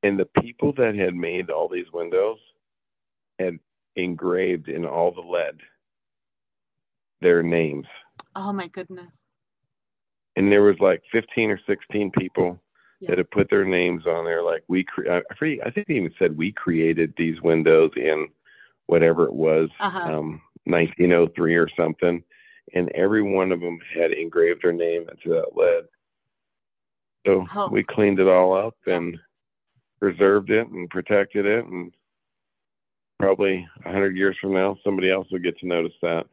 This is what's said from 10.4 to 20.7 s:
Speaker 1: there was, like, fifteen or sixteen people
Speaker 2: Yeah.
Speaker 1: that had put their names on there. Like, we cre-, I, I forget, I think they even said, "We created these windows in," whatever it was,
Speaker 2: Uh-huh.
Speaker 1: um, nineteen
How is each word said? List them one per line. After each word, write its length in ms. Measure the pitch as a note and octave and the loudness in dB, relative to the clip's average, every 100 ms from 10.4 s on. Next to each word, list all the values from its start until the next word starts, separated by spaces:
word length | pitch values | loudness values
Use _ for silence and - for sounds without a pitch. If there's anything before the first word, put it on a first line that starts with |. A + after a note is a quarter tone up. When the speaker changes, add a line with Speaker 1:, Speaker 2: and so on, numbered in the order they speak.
| G2 | 2
Speaker 1:
there 120 | G2+ | 6
was, 160 | G#2 G2 | 4 4
like, 240 | G2 E2+ _ | 2 2 _
fifteen 400 | A2+ A2 - A2 | -4 -4 -4 -2
or 80 | G2 - | -2 -4
sixteen 420 | G2+ - G#2+ G2+ | -6 -4 -4 -2
people 500 | - F#2 - F2 F2+ _ _ _ _ | -2 -4 -2 -2 -4 _ _ _ _
Speaker 2:
Yeah. 100 | - | -4
Speaker 1:
that 80 | F2+ | -2
had 100 | F2 | -2
put 220 | G2+ G2 | -2 0
their 140 | G2+ F#2+ | 2 2
names 420 | F2+ F2 E2+ E2+ | 0 0 -2 -4
on 180 | E2+ E2 | -4 -2
there. 160 | E2 | -2
Like, 220 | E2+ E2 _ | -2 -4 _
we 160 | F2+ | -2
cre-, 280 | F#2 - - | -2 -6 -2
I, 60 | F2 - | -2 -4
I 60 | - | -6
forget, 300 | D#3 D3 - | -4 -4 -6
I 20 | |
think 160 | G#3 G#3 | -6 -4
they 80 | |
even 200 | C#3+ E2+ - | -2 -2 0
said, 180 | F2+ D#2 | -2 0
"We 160 | E2+ | -4
created 600 | G#2 - E2 E2 D#2+ D#2+ - | -4 -2 0 2 2 -2 -2
these 240 | E2 D#2 | -4 -2
windows 480 | E2+ E2 D#2 D#2+ D#2+ - | 2 2 6 6 4 2
in," 340 | C#2 D#2 D#2 _ _ - - _ - | -2 -2 -4 _ _ -20 -20 _ 0
whatever 380 | E2+ E2 E2 E2 | 4 4 4 2
it 80 | - | 2
was, 340 | D#2+ D#2+ D#2+ - | 2 2 0 -2
Speaker 2:
Uh-huh. 200 | G2 F2 E2 | -6 -4 -4
Speaker 1:
um, 300 | D#2 D#2 D#2 _ - | -4 -6 -10 _ -16
nineteen 480 | - | -2